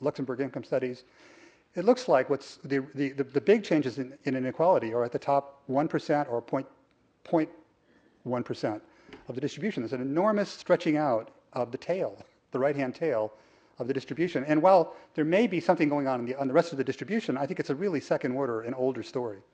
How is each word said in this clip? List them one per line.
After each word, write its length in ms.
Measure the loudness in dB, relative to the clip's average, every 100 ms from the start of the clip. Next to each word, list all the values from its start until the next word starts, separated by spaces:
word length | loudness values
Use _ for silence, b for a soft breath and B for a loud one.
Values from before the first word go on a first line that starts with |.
Luxembourg 420 | -4 -4 -4 -4
income 200 | -4 -6
studies, 420 | -4 -2 -2 -6 -14 b b b b b b
it 120 | 0 2
looks 200 | 2 4
like 220 | 4 4
what's 280 | -2 -4 -16
the, 200 | -2 -2 -2
the, 180 | -4 -2
the, 120 | -2
the 160 | -2 0
big 240 | 4 4
changes 340 | 4 2 2 -4
in, 140 | -8 -6
in 120 | -4 -2
inequality 560 | -2 2 4 4 2
are 120 | -2
at 80 | -2
the 60 | -2
top 440 | 0 0 0 -10 -4
one 220 | -2 0
percent 400 | -2 0 0 0
or 140 | -4
point, 240 | -4 -6 -6 _ _ _ _ _
point 240 | -2 0 0 -6 _ _ b b b b
one 180 | -4 -4
percent 400 | -4 -4 -4 -4 -10 B B B -12
of 60 |
the 60 | -6
distribution. 420 | -6 -4 -4 -4
There's 100 | -4
an 80 | -4
enormous 480 | -2 2 2 2 -2
stretching 480 | -4 2 2 4 2
out 340 | 2 0 -2 -14 _
of 180 | -4 -4
the 80 | -4
tail, 460 | -4 -4 -4 -8 -18 _ _
the 60 | -2
right-hand 360 | 0 0 -4
tail 380 | -2 -2 0 -2 b b b b -8
of 80 | -6
the 80 |
distribution. 500 | -4 -6 -4 -2 -2
And 160 | 2 4
while 360 | 8 8 6 B B
there 100 | -2
may 220 | 2 4 4
be 140 | 2
something 280 | 2 4 2
going 200 | 2 0
on 120 | -2
in 60 | -4
the, 80 |
on 140 | -4 2
the 60 |
rest 180 | 2 2
of 60 | 0
the 60 |
distribution, 520 | -4 -4 -4 -4 -2 -2
I 100 | -4
think 140 | -4
it's 100 | -4
a 40 |
really 260 | -4 -2 -2
second 320 | 0 -2 0
order 300 | -2 -2 -2
and 120 | -4
older 280 | -2 -2 -2
story. 360 | -6 -6 -6 -8 -16